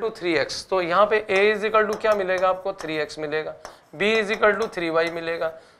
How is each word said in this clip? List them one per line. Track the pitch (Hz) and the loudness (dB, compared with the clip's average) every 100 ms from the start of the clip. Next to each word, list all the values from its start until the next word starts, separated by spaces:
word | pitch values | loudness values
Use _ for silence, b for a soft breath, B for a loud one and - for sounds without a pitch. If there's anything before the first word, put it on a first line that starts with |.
to | 185 | -4
three | - 175 151 | -4 0 0
x। | 131 - - | 0 -6 -2
तो | 190 | -2
यहाँ | 170 180 208 | 2 4 4
पे | 214 214 | 2 2
A | 190 208 | 4 4
is | 214 | 2
equal | 214 220 208 | 2 2 2
to | 208 | 0
क्या | 220 208 | 2 2
मिलेगा | 185 185 185 | 0 2 2
आपको, | 185 196 | 0 -4
थ्री | 185 156 156 | -6 -6 -4
एक्स | 147 156 | -4 -6
मिलेगा, | 151 156 156 - B B B 151 | -4 -4 -6 -10 B B B -2
B | 202 220 | 0 2
is | 196 | 0
equal | 214 214 190 | 2 2 2
to | - | -2
three | 185 165 | -4 -2
y | 165 170 | 0 0
मिलेगा, | 170 165 165 160 B B | -2 -6 -4 -6 B B